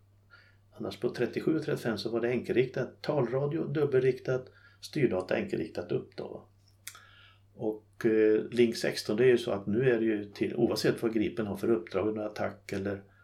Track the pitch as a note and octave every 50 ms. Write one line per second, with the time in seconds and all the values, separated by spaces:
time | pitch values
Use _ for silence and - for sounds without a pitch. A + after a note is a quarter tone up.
0 | _ _ _ _ _ _ - - - _ _ _ _ _ - - - G2 - -
1 | - B2 - - A#2+ A#2 - - - D#3+ D#3+ D#3 - D3 C#3+ C#3 - B2 A2 G2
2 | - A2 A2+ A#2 A2+ A#2+ B2+ A#2 G2 - - A#2 C3 C3 - C3+ B2 - - -
3 | - - D3+ C#3+ B2 A2+ B2 C3+ C#3+ C#3+ D#3+ D#3+ - C#3+ C#3+ D#3 C#3+ - C3 C3
4 | B2+ C3 B2+ - - C3+ C3 B2+ B2+ - - _ - - _ _ - - - D3
5 | B2+ - - F#2 F2+ - - A#2 - - - - - - - - - - - -
6 | - - - - - - - - - _ _ _ _ _ _ _ - - - -
7 | - - - - - - - _ _ _ _ - A2+ G#2+ G#2+ - - _ _ -
8 | - A2+ A2 A2 G#2+ G#2+ A2 A2 - - A#2 A#2 A#2+ A2+ A2 - - - - -
9 | - - A2+ G#2+ B2+ C3 A#2+ A#2 - - G2+ G2 G2 G#2+ G2+ A#2 C3+ C3 A#2+ A2
10 | A2+ A2+ G#2+ G#2 G#2 G2+ - - A2 G2 - - A#2 - A#2+ - - C#3+ A#2+ -
11 | - A2+ A2 A2+ G#2 - - - A2 G2+ F#2+ F#2+ - G#2+ A#2 - - - - F#2
12 | G2 G#2+ G#2+ A2 G#2+ G#2 - - G#2 G2 - - _ - G2+ F#2+ F#2+ G2+ G2 G2
13 | - - _ _